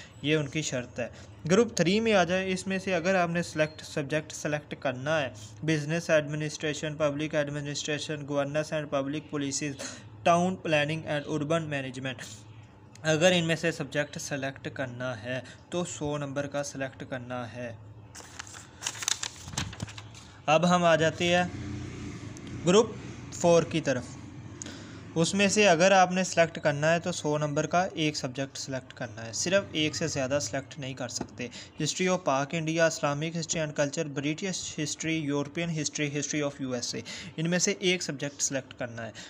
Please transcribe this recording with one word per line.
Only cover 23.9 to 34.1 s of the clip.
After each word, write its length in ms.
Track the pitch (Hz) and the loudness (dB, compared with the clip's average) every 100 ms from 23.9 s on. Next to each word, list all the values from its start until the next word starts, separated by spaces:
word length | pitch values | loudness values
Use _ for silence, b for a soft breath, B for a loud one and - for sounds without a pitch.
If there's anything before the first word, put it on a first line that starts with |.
| 127 123 - - - - - B B B B B - | -2 -2 -12 -14 -14 -16 -14 B B B B B 0
उसमें 320 | 165 196 202 | 2 4 4
से 160 | 202 208 | 6 8
अगर 260 | 160 185 | 8 8
आपने 300 | 196 180 185 | 8 6 4
सेलेक्ट 340 | 180 - 165 - | 0 4 4 4
करना 280 | 160 143 156 | 0 2 4
है 120 | 170 | 2
तो 120 | 180 | 0
सौ 240 | 170 151 147 | -2 0 0
नंबर 280 | 151 147 151 | 0 0 2
का 160 | 175 185 - | 2 2 0
एक 200 | 151 147 | 0 0
सब्जेक्ट 400 | 139 123 135 - | -4 -4 -6 -6
सेलेक्ट 360 | - 131 - | -6 -6 -8
करना 300 | - 123 110 | -10 -10 -8
है, 100 | 113 | -8
सिर्फ 420 | 110 180 196 196 160 | -4 2 2 2 0
एक 180 | 156 - | 0 0
से 120 | 160 | -2
ज़्यादा 300 | 147 131 143 | 0 0 0
सेलेक्ट 400 | - 139 135 - | -2 -6 -6 -10
नहीं 160 | 131 | -8
कर 140 | 135 123 | -6 -6
सकते। 400 | - - - 120 B B - | -6 -8 -8 -10 B B -4
History 280 | 156 - 185 | -4 0 2
of 120 | 180 | 2
Pak 280 | 156 135 139 | 2 2 2
India, 340 | 165 160 160 165 | -2 0 4 4
Islamic 500 | 156 147 143 165 165 | 4 0 0 -2 -4
history 240 | 151 175 | -4 -2
and 120 | 151 147 | -2 0
culture, 280 | 143 151 156 | 0 0 -4